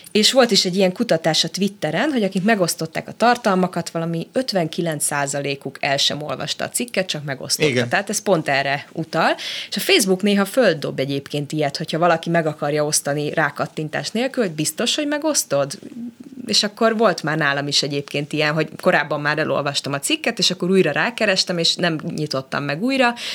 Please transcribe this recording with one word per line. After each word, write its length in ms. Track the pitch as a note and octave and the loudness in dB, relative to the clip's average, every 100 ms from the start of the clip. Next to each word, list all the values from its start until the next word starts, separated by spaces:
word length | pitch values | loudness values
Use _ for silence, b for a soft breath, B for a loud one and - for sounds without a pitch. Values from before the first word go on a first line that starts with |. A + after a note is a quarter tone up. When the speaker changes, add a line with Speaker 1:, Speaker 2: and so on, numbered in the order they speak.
| B | B
Speaker 1:
És 200 | G#3 G#3 | 2 4
volt 200 | B3+ A#3 | 6 6
is 140 | F#3+ F#3 | 4 2
egy 100 | F#3 | 2
ilyen 160 | F#3 | 2
kutatás 520 | F#3 A#3 E3 E3 D#3 | 2 0 2 2 0
a 60 | E3 | -2
Twitteren, 640 | F3+ G3 - D#3 E3 D4+ | -2 -2 -2 -4 -2 0
hogy 120 | B3+ | 0
akik 200 | F#3+ F#3+ | 0 0
megosztották 640 | G3+ G#3+ E3 - D#3+ E3 - | 2 2 2 -2 -6 -6 -8
a 40 | - | 2
tartalmakat, 720 | A#3 A#3+ A3 F#3 F3+ F3 - | 2 4 2 2 2 -2 -6
valami 380 | E3+ E3 E3 - | -4 -4 -4 -4
ötvenkilenc 720 | C4 C4 F#3+ D#3+ - E3+ D3 | -4 -2 -2 -2 -2 -4 -2
százalékuk 760 | - D3 C#3+ C#3+ C#3+ C#3 C3+ - | -2 0 -2 -2 -4 -4 -8 -4
el 180 | C#3+ C#3 | 0 2
sem 240 | - C#3 | 0 -2
olvasta 420 | D3 C3 D#3+ - | -6 -6 -6 -6
a 60 | - | -4
cikket, 380 | - A#3+ G3 F#3 | -4 -4 -4 -4
csak 160 | D3+ | -6
megosztotta. 460 | C#3+ C3 - - D3+ | -6 -8 -6 0 2
Speaker 2:
Igen. 200 | B2 A#2+ | 2 0
Speaker 1:
Tehát 200 | F#3 G3+ | -2 -2
ez 100 | G#3 | -4
pont 260 | G#3 E3 D3+ | 0 2 2
erre 380 | C3+ C#3 C#3+ - | 0 0 -2 -6
utal. 440 | - D#3+ D#3+ A#3 E4 B B B | -8 -4 0 0 0 B B B
És 60 | F#3+ | -4
a 40 | |
Facebook 420 | - D4+ F#3+ F#3 | 2 4 4 2
néha 240 | G#3 G3+ G3 | 4 4 2
földdob 540 | C4 G#3+ D3+ C#3+ C#3 | 4 4 2 -2 -2
egyébként 520 | C3+ C#3 - D3 C#3+ | -2 -4 -4 -6 -2
ilyet, 260 | D3+ C#3 - | -2 -2 -2
hogyha 200 | D#3+ D#3+ | -4 2
valaki 300 | E3+ E3 E3+ | 2 2 2
meg 160 | E3+ D#3 | 0 0
akarja 400 | D3+ D3 D3 D3 | -2 -2 0 0
osztani 480 | D3+ D3 D3 D3 | 0 -2 -2 -2
rákattintás 760 | - D3 - D3 - D3+ C#3+ - | 0 0 0 -6 -6 -6 -6 -4
nélkül, 320 | A3 C4 B3+ | -2 -2 -2
hogy 100 | G3 | -2
biztos, 420 | D#3 D3+ - - - | -2 -4 -2 -2 0
hogy 120 | A#3+ | -2
megosztod? 720 | D4 D#4 - - C#3 C#3+ - - A#3 A#3+ - - - - | -2 0 0 0 0 0 -6 -14 -12 -12 -14 -18 -12 -2
És 180 | G#3 | 0
akkor 340 | G#3 - A3+ A3 | 0 2 0 4
volt 260 | G#3+ E3 | 2 2
már 140 | D3+ D#3 | -2 0
nálam 300 | C#3+ C#3+ C#3+ | 0 0 -2
is 160 | C#3 | -2
egyébként 500 | C#3+ C#3+ C#3+ D3 C#3+ | 0 -2 -4 -4 -2
ilyen, 200 | D3+ D3+ | 0 2
hogy 140 | D#3+ D#3 - | 0 -2 0
korábban 400 | F#3 E3 D3+ D3+ | 2 4 2 -2
már 160 | D3 D3+ | 0 0
elolvastam 560 | C#3 C3+ C#3+ C#3+ - | 0 0 0 -2 -2
a 60 | C#3+ | -2
cikket, 400 | - D#4 B3 A3+ | -2 -2 -2 0
és 120 | F#3 | 0
akkor 180 | F3+ F3+ | 0 2
újra 220 | F#3+ D#3 | 4 4
rákerestem, 680 | D3 G3+ - G#3+ F#3+ - F3 | 2 -2 0 2 2 0 0
és 180 | E3 - | 0 2
nem 240 | F3 D#3 E3 D#3 | 0 0 -4 -4
nyitottam 480 | D3+ C3+ - - | -2 -4 -4 -4
meg 200 | C#3+ D3+ | -2 -2
újra, 300 | B3 C4+ A#3+ A#3+ B | 0 2 2 0 B